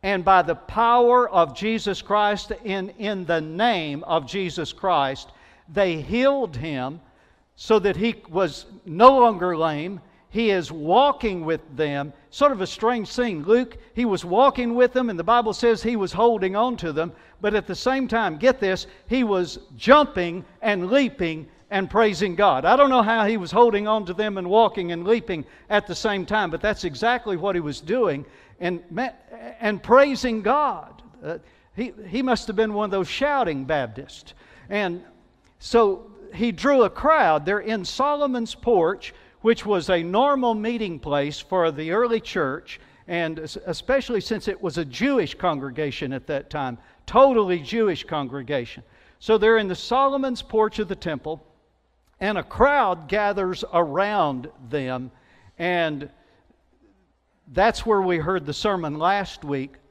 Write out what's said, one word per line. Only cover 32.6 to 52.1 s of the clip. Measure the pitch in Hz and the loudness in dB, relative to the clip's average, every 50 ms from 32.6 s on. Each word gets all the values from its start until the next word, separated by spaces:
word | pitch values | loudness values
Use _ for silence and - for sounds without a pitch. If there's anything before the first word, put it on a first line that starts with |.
| 226 220 208 | 0 0 0
one | 208 214 | -2 -2
of | 202 | -2
those | 190 196 180 | -2 -2 -2
shouting | - - - 269 294 285 277 240 175 151 135 135 | -4 -4 -2 -2 0 0 0 0 0 -2 -6 -4
Baptists. | 131 156 143 131 113 107 127 143 - - - - - - - - _ - - - - | -2 -2 -2 -2 -4 -8 -14 -16 -16 -20 -20 -20 -20 -20 -20 -20 _ -20 -20 -12 -6
And | 196 208 202 180 175 180 - - _ _ _ _ _ _ _ _ _ | -4 -2 -2 -2 -4 -8 -12 -18 _ _ _ _ _ _ _ _ _
so | _ - - - 233 226 202 190 - - - - - - - - | _ -10 2 4 4 4 4 2 -2 -8 -20 -20 -20 -20 -16 -6
he | - 226 240 | -4 -2 -2
drew | 196 156 185 269 285 262 226 | -2 -2 0 2 4 4 4
a | 190 | 4
crowd. | - - - 294 320 311 240 170 156 151 147 | 2 -2 2 2 4 4 4 4 2 2 0
They're | 175 202 208 | -2 -2 -2
in | 170 214 220 208 180 | -2 -4 -4 -4 -4
Solomon's | - - - 262 294 294 294 294 277 254 240 233 220 - | -8 -4 -2 0 0 0 -2 -2 -2 -2 -4 -6 -6 -10
Porch, | - - 240 240 185 165 165 202 - - - - - - _ _ _ | -6 0 2 4 4 4 2 0 -4 -10 -18 -20 -20 -20 _ _ _
which | - 220 233 - - | 2 2 2 2 0
was | 202 208 180 151 - | 0 0 0 2 2
a | 185 170 165 | 0 0 0
normal | 170 185 214 262 285 285 269 247 240 226 | 0 2 2 4 4 2 2 2 0 0
meeting | 214 208 226 240 233 220 190 165 143 | 0 -2 -4 -4 -4 -4 -6 -6 -8
place | - 151 143 143 143 147 151 - | -6 -2 -2 0 -2 -2 -6 -10
for | - _ 185 185 170 165 | -8 _ 0 2 2 0
the | 147 139 156 160 | 0 -4 -6 -4
early | 175 214 247 240 233 220 | 0 0 0 0 0 -4
church, | 220 - - 190 156 135 131 160 - - - - - _ _ _ _ | -4 -4 -4 -2 -2 -2 -4 -8 -12 -16 -20 -20 -20 _ _ _ _
and | - 175 170 170 160 160 160 | -8 -4 -4 -4 -4 -6 -8
es-, | 156 151 - - - | -12 -12 -14 -12 -8
especially | 180 160 - - - 262 277 - - 240 202 | -8 -8 -8 -2 0 0 0 0 -2 -4 -4
since | 180 - 226 196 - 214 | -2 -4 -6 -4 -4 -6
it | 190 - | -6 -4
was | - 175 147 | -6 -6 -4
a | 170 165 | -4 -8
Jewish | 135 123 - 202 277 277 254 180 139 - | -6 -4 -2 0 0 2 0 0 -2 -6
congregation | - - 180 156 139 131 139 123 143 151 143 120 - 160 131 | -4 -2 -2 -2 -2 -6 -8 -6 -6 -6 -6 -6 -6 -8 -8
at | 135 127 - | -8 -8 -8
that | - 151 139 139 _ | -6 -6 -6 -6 _
time, | - 151 139 127 120 113 _ _ _ _ _ | -8 -6 -6 -6 -8 -12 _ _ _ _ _
totally | - - 226 269 277 254 226 208 180 180 170 | 0 6 6 6 6 6 2 2 2 0 -2
Jewish | 143 120 220 233 220 202 165 131 - | -2 -4 -2 0 0 0 0 -4 -6
congregation. | - 160 151 139 123 131 139 127 113 147 135 120 - - - - _ _ _ _ _ _ _ | -6 -6 -6 -6 -6 -8 -10 -8 -4 -4 -4 -4 -6 -14 -20 -20 _ _ _ _ _ _ _
So | - - 220 | 0 2 2
they're | 214 208 220 226 | 4 6 6 4
in | 226 208 190 | 4 2 0
the | 180 | -6
Solomon's | - - - 233 262 269 269 277 277 262 269 247 - | -8 -4 -2 0 2 2 2 2 0 -2 -4 -4 -6
Porch | - - - 220 214 214 - - | -10 -2 2 2 2 2 0 -6
of | 214 165 | -6 -6
the | 190 | -6
temple, | - - 170 156 127 - 156 160 151 _ _ _ _ _ _ _ _ _ _ _ _ _ _ | -8 -6 -6 -6 -6 -8 -10 -12 -12 _ _ _ _ _ _ _ _ _ _ _ _ _ _